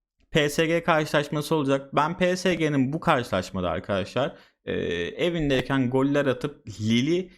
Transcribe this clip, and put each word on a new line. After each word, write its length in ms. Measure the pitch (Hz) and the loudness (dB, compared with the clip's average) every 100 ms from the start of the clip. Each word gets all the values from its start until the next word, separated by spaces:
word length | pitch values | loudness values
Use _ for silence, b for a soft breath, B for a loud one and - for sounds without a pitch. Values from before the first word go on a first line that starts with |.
| _ _ _ | _ _ _
P 180 | 165 147 | 0 0
S 160 | 147 165 | 0 0
G 180 | 170 | 0
karşılaşması 720 | 165 160 151 156 143 151 147 160 | 2 0 2 0 0 -4 -2 0
olacak. 400 | 135 139 139 135 | 2 0 0 0
Ben 220 | 151 175 | 0 0
P 200 | 180 180 | 0 2
S 180 | 190 165 | 0 0
G'nin 380 | 156 143 131 | 0 0 0
bu 60 | 156 | 0
karşılaşmada 720 | - 147 120 95 92 95 87 | 0 0 2 -2 -2 -2 -2
arkadaşlar, 640 | 82 - 101 92 - - B B B - | -2 -2 -2 -2 -2 -4 B B B -6
e, 80 | 92 90 87 85 - 175 | -4 -2 -2 -4 -2 -2
evindeyken 640 | 170 147 131 127 135 123 | 0 0 0 0 0 2
goller 360 | 131 139 143 135 | 2 2 2 2
atıp 420 | 123 - - - | 0 -4 -8 -14
Lille'i 640 | 98 107 117 139 175 185 | -4 2 4 4 0 -2